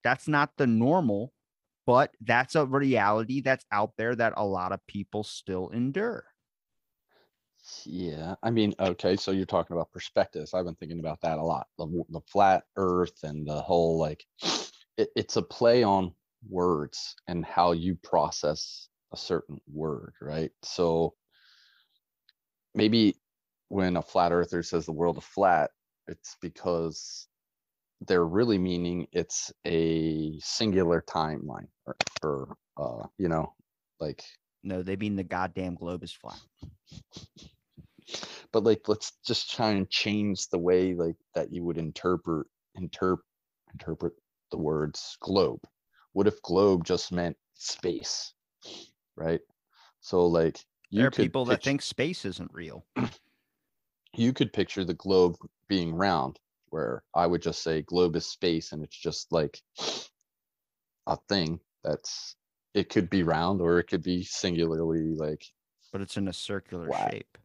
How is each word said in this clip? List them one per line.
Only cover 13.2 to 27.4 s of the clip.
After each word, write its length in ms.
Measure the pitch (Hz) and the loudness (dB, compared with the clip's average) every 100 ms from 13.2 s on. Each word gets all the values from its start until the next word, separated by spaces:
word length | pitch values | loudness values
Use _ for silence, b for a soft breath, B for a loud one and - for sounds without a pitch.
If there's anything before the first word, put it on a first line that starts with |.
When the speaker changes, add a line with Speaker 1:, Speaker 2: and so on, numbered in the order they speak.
Speaker 2:
and 240 | 78 76 73 | -10 -8 -6
the 140 | 76 | -6
whole, 360 | - 87 82 82 | 2 4 4 2
like, 280 | 78 76 - _ B B B B B - | 0 -4 -14 _ B B B B B -2
it, 100 | 107 - | -2 0
it's 220 | - - | -2 -2
a 40 | |
play 400 | 95 - 117 120 | -4 2 4 6
on 320 | 110 98 92 - _ _ 110 | 6 4 0 -6 _ _ -8
words 680 | 92 90 80 73 - - - - | 0 2 2 -2 -8 -12 -14 -6
and 160 | 87 80 | -6 -2
how 260 | - 87 | 2 4
you 240 | 85 87 87 | 4 0 -4
process 840 | - 85 76 - 76 76 - - - _ _ | 0 0 0 0 -2 -2 -6 -14 -20 _ _
a 40 | - | -14
certain 440 | - 85 - 73 _ | -4 -4 -4 -18 _
word, 420 | 73 78 67 - - | -8 -6 -6 -10 -14
right? 300 | - 76 80 _ | -8 -6 -6 _
So 520 | - - 85 82 82 _ _ b b b b b b b _ _ _ _ _ _ _ 107 | -12 0 2 2 0 _ _ b b b b b b b _ _ _ _ _ _ _ 2
maybe 420 | 107 113 107 - _ _ _ _ _ | 4 6 4 2 _ _ _ _ _
when 260 | 98 92 87 | 0 0 0
a 60 | |
flat 320 | - 95 87 | 0 2 4
earther 280 | 85 87 - | 4 2 -2
says 240 | 85 87 80 | -2 -2 -2
the 60 | |
world 260 | 78 87 82 | -2 0 0
is 60 | |
flat, 480 | - - 98 82 71 _ _ _ - | -8 2 4 4 2 _ _ _ -18
it's 260 | 82 - - | -16 -18 -14
because 880 | 87 - 92 85 82 80 - - - _ | -14 -6 -2 0 -2 -6 -14 -16 -18 _